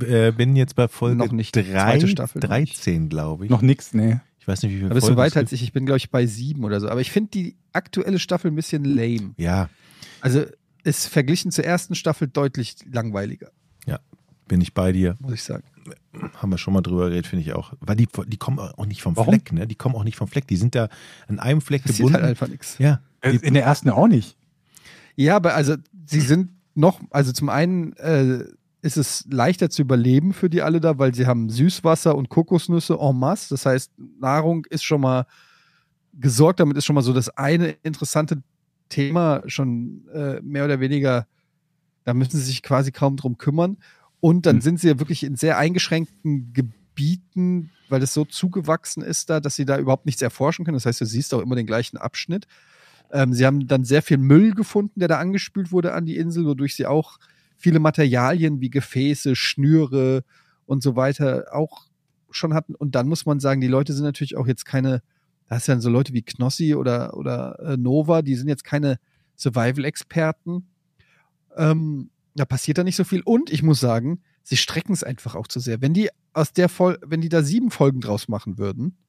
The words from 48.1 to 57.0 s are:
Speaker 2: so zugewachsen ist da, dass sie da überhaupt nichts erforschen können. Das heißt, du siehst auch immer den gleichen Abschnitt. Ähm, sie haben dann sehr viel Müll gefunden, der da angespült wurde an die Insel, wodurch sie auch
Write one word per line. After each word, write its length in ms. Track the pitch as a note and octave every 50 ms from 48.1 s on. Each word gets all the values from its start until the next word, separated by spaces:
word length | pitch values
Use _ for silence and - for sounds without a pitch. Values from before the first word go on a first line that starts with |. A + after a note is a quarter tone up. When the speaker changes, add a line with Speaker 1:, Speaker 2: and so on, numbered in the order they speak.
| -
Speaker 2:
so 100 | D3+ D3+
zugewachsen 760 | - - - - F#3 F3+ G3 D3+ D3+ D#3+ E3 - - - E3 -
ist 280 | - E3 - - -
da, 100 | D#3+ D3+
dass 160 | D3 C#3+ -
sie 80 | - C#3+
da 140 | C3 C#3 C#3
überhaupt 260 | C#3 C3 C3 - -
nichts 140 | D#3 B2 - C3
erforschen 420 | A#2 - - C#3 D3 E3 - E3+
können. 100 | D#3+ D#3
Das 100 | B2+ -
heißt, 140 | B2 A#2+ -
du 60 | B2
siehst 260 | A2 A2 A#2+ C#3+ - -
auch 60 | A#2+
immer 160 | F#2 B2 B2+
den 100 | B2 A2+
gleichen 300 | G#2 A2+ A#2 B2 - -
Abschnitt. 500 | - - A#2+ - - - - E3 G#3 - _ _ _ _ _ _ _ _ _ _ _ _ _ -
Ähm, 200 | C#3 C3+ B2+ B2+
sie 140 | A#2+ C3
haben 200 | C3+ C#3 C#3+ C3+
dann 180 | B2+ C#3 C3 C3
sehr 180 | A#2+ C3+ D3+ -
viel 160 | - D#3 C#3
Müll 340 | C3 C3+ C#3 E3 G#3 A3 G3+
gefunden, 460 | G#3 G#3 - - G#3 G#3 G#3 - G3
der 80 | F3+ E3
da 100 | E3 C3+
angespült 540 | E3 F#3 G3 G3 - - - G3 F#3+ E3+ F3+
wurde 220 | F3+ E3+ F3 -
an 100 | E3 E3+
die 100 | D#3+ D#3+
Insel, 280 | - E3 E3+ E3 E3+ E3+
wodurch 280 | D3 C#3+ C3 C#3 C#3 -
sie 120 | - C3
auch 320 | - C#3 D#3